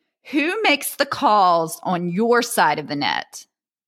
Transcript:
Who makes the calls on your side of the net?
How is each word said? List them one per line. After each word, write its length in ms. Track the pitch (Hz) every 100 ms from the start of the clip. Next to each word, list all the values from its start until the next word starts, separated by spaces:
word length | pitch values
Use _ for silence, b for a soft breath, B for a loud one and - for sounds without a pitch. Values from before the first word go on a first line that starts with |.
| _ _ -
Who 280 | 277 302 415
makes 320 | 415 285 - -
the 100 | -
calls 760 | - 277 208 185 170 160 -
on 260 | - 175 175
your 320 | 175 233 240
side 380 | 233 - 170 151
of 80 | 143
the 80 | 143
net? 500 | 120 60 - - - _ _ _